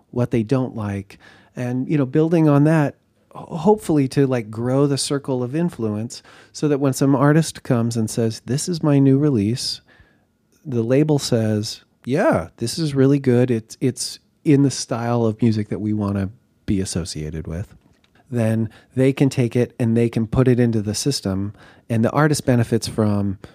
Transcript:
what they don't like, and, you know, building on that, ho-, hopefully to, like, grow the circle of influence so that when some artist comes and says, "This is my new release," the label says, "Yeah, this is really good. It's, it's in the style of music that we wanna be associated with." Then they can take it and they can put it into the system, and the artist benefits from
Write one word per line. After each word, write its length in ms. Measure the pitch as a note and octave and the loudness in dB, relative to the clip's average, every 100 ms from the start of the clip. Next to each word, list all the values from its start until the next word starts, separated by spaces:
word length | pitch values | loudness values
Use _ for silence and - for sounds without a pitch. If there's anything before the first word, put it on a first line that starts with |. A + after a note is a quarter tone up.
| _ | _
what 220 | A#2+ A#2+ | -4 -2
they 100 | A#2+ | -2
don't 340 | G#2+ C3 B2+ A2+ | 0 -2 -2 -6
like, 440 | G#2 G2 G2 - - - _ - | -6 -6 -10 -18 -20 -20 _ -10
and, 320 | B2 B2+ C3 | -6 -6 -2
you 80 | D#3 | -2
know, 100 | B2+ | 0
building 420 | D3 D#3+ E3+ D#3 | 0 2 2 4
on 140 | C#3+ | 6
that, 320 | D3 D#3+ C#3+ - _ _ _ | 4 4 0 -4 _ _ _
ho-, 260 | - - D#3+ | -20 -12 -2
hopefully 500 | E3 G#3+ - D#3 C3 | 2 2 2 0 2
to, 180 | C#3+ C3+ | 2 0
like, 240 | B2+ G#2+ | 0 -4
grow 380 | A2 B2 C3 C#3+ | -6 -2 2 2
the 100 | C3+ | 0
circle 460 | - C#3+ C#3 C3 | -2 -4 -4 -4
of 120 | B2 D3 | -4 -4
influence 680 | F3 - A2+ G#2 A#2 - - - - | -4 -4 -4 -4 -6 -12 -20 -20 -20
so 160 | - D3+ | -4 -2
that 120 | C#3+ | 0
when 140 | C#3 | 0
some 220 | B2+ C#3 C#3 | 2 2 4
artist 460 | C#3+ D3+ D#3 - | 4 4 2 -4
comes 340 | - A#2+ A#2 A#2 | -2 0 0 -2
and 140 | A2 | -2
says, 320 | - A2+ A2 - | -2 -2 -4 -6
"This 200 | C#3 - | -4 -4
is 140 | E3+ | -2
my 160 | D#3 C#3+ | 2 4
new 220 | C#3 C3+ | 4 4
release," 640 | D3+ B2 G2+ B2+ - - _ _ _ _ _ _ _ _ D#3+ | 2 2 0 -2 -6 -8 _ _ _ _ _ _ _ _ -6
the 160 | A#2+ | -4
label 380 | A2+ C3 D3+ C#3+ | 0 2 2 0
says, 640 | - A#2+ A2 G#2+ G#2+ - _ _ - | 0 0 0 -2 -4 -10 _ _ -6
"Yeah, 440 | C#3 C#4+ A2 E2 - | 0 2 0 -2 -6
this 220 | A#2 - | -8 -4
is 160 | D#3 C3+ | -2 2
really 240 | C3+ C#3+ | 4 4
good. 320 | C3+ A#2+ B2 | 4 2 2
It's, 260 | A2+ - - | -2 -6 -6
it's 380 | C3 - - - _ _ | -4 -4 -8 -12 _ _
in 200 | - C#3 | 2 4
the 80 | C#3 | 4
style 560 | - - A#2 A#2 A#2+ A2+ | 0 -6 -6 -2 0 0
of 120 | G#2+ | 2
music 260 | A#2+ G#2+ G#2 | 0 0 -2
that 120 | F#2+ | -6
we 120 | G#2+ | -4
wanna 380 | G#2+ G2+ G2 F#2+ - _ _ - | -4 -2 -2 -4 -8 _ _ -4
be 160 | G2+ | -2
associated 640 | F#2+ F#2 D#2+ D#2 D2+ D#2+ F2 | -2 -4 -6 -8 -8 -10 -8
with." 300 | E2 - - _ _ _ _ _ | -10 -10 -16 _ _ _ _ _
Then 400 | A#2+ A2 A2+ A2 - _ - | -2 0 0 -4 -8 _ 0
they 180 | C3 | 2
can 160 | C3+ C#3 | 2 0
take 260 | - A#2+ B2 | 2 0 0
it 200 | A#2+ - | -2 -2
and 160 | A#2 A2+ | 0 2
they 140 | A#2 | 2
can 160 | A2+ A2 | 0 -2
put 220 | B2+ B2+ | 2 2
it 120 | A#2+ | 4
into 220 | A#2+ A2+ | 2 0
the 140 | G2+ G#2 | -2 -4
system, 580 | C#3+ C3+ G2 F#2+ G2+ - - - - | -4 -4 -4 -4 -6 -10 -20 -20 -6
and 160 | A#2 | 0
the 80 | A2+ | 0
artist 360 | - D3+ C#3+ - | 2 2 0 0
benefits 400 | B2 A2+ A2+ - | 0 2 -2 -2
from 500 | - G#2+ G2+ G2+ F#2+ - | -2 0 0 -2 -6 -12